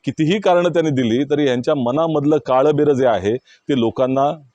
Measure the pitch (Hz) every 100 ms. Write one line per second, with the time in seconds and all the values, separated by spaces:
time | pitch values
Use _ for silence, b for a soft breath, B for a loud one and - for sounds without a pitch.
0 | - 131 156 208 196 175 175 170 160 131
1 | 120 117 143 147 143 123 127 151 120 135
2 | 165 151 143 151 147 131 143 147 147 135
3 | 131 104 98 123 - _ - 139 113 110
4 | 127 131 143 160 139